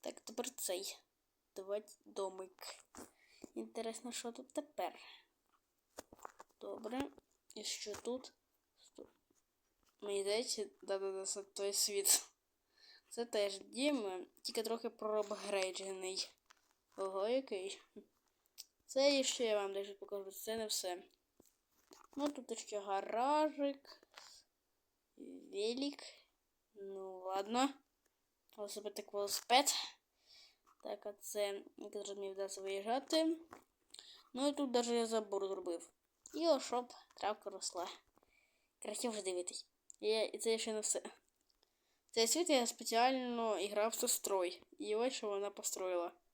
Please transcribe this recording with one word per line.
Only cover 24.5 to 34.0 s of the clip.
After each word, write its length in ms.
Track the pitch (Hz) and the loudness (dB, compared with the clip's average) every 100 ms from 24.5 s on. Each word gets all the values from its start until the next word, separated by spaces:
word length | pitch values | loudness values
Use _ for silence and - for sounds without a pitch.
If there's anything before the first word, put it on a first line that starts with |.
| _ _ _ _ _ _ - - - - | _ _ _ _ _ _ -18 -16 -16 -8
велик, 520 | 196 214 240 285 285 - - _ _ _ _ _ 214 | -2 0 0 -2 -4 -14 -16 _ _ _ _ _ -14
ну 440 | 196 196 190 185 | -12 -10 -10 -8
ладно. 500 | 185 190 196 240 269 - _ _ _ _ _ _ _ - | -4 -4 0 2 2 0 _ _ _ _ _ _ _ -10
Велосипед 380 | 202 214 208 | -8 -6 -8
так 200 | 208 202 | -8 -6
велосипед. 600 | 202 202 202 - 247 285 - - - _ _ _ - - _ _ _ | -4 -2 -4 6 8 8 2 -2 -10 _ _ _ -20 -20 _ _ _
Так, 220 | - 208 208 | -10 -8 -8
а 80 | |
це, 480 | 202 - 208 202 202 - - | -12 -8 -2 -2 -2 -10 -14
як 180 | 208 208 | -10 -8
я 80 | |
зрозумів, 320 | 202 202 196 190 | -8 -6 -8 -4
да, 100 | 196 | -4
виїжджати. 920 | 196 190 196 202 254 285 320 320 330 - - _ _ _ - | -4 -4 -4 0 0 4 4 4 2 -6 -20 _ _ _ -18